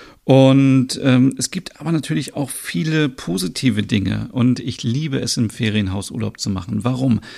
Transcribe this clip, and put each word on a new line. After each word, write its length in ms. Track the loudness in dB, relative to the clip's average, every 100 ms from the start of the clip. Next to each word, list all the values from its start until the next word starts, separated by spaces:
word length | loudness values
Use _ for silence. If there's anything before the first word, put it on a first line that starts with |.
| -20 -8 2
Und, 720 | 6 6 6 6 4 2 0
ähm, 320 | 2 4 4 2
es 140 | -6
gibt 280 | -8 -12 -10
aber 120 | -4
natürlich 440 | -4 -2 -4 -4 -6
auch 140 | -8
viele 600 | -8 -6 -4 0 0 0
positive 760 | -2 -6 -4 -4 -2 0 0
Dinge. 440 | 0 0 0 -2 -4
Und 280 | 0 2 2
ich 220 | -2 -6
liebe 400 | -4 -2 -2 -4
es, 160 | -2 -2
im 140 | -2
Ferienhaus 580 | -2 -2 0 0 -2 -6
Urlaub 300 | -6 -6 -6
zu 100 | -4
machen. 340 | -4 -4 -4
Warum? 380 | -2 0 2 0 -2